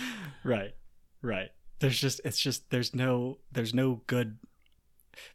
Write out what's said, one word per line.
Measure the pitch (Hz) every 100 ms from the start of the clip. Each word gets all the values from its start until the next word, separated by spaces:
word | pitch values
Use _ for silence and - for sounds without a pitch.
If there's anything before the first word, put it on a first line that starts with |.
| 254 220 160 135
Right, | 131 110 101 - - - - -
right. | 120 95 95 - - -
There's | 135 117
just, | 139 -
it's | 117 -
just, | 139 - -
there's | 123 117 123
no, | 131 123 127 - -
there's | 127 113
no | 123 131 117 -
good, | 123 110 110 - _ _ _ _ _ _ - -